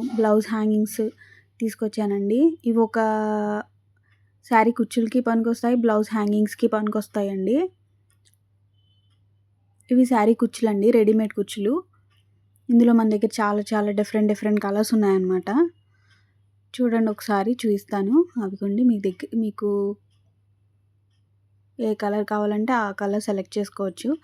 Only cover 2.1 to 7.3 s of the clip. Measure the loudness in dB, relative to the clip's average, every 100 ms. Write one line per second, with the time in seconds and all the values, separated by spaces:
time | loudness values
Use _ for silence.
2.1 | -2 0 2 2 2 0 0 0 0 0
3.1 | 0 -2 -2 -2 -6 -8 _ _ _ _
4.1 | _ _ _ 2 4 4 2 -2 0 0
5.1 | 0 0 0 0 -2 0 2 2 2 0
6.1 | -2 0 0 0 0 0 0 -2 -4 -4
7.1 | -4 -4